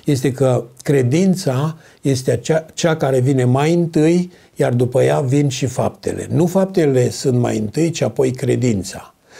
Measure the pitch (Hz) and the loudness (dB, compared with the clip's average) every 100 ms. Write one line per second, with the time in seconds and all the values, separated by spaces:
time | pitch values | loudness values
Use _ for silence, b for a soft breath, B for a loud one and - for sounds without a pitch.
0 | - 139 139 127 131 123 - - - 143 | -2 0 0 0 2 2 -2 -8 0 2
1 | 127 151 190 175 - 127 151 156 B B | 2 2 2 2 0 -2 -4 -6 B B
2 | 139 131 - 120 - 156 160 - 170 160 | -2 -2 0 -2 0 -2 -2 -4 -2 0
3 | 143 131 127 135 123 127 147 170 165 160 | 0 2 2 2 2 2 2 0 0 2
4 | 156 175 180 B B - 135 123 123 127 | 2 2 -2 B B -4 -2 0 0 2
5 | 127 147 135 139 143 127 131 - 107 - | 2 0 0 0 0 -2 -4 -4 -4 -4
6 | - 92 95 123 175 185 190 190 156 131 | -8 -8 -4 0 0 0 0 2 2 2
7 | 123 113 139 123 117 110 107 123 165 160 | 0 -2 -2 0 0 -2 -4 -2 -2 -2
8 | 127 - 131 127 127 120 123 104 87 - | -4 0 -2 -2 -2 0 0 -2 -4 -12
9 | - _ B B | -18 _ B B